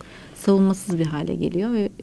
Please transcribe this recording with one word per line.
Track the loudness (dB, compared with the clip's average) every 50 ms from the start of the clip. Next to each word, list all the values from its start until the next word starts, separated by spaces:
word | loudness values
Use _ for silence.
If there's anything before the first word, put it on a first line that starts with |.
| -20 -20 -20 -20 -20 -20 -14
savunmasız | -4 2 4 4 6 6 4 2 0 -2 -4 -2 0
bir | 0
hale | 0 -2 -4 -4 -4 -4
geliyor | -2 -2 -2 -2 -2 -2 0 0
ve | 0 -2 -2 -4 -10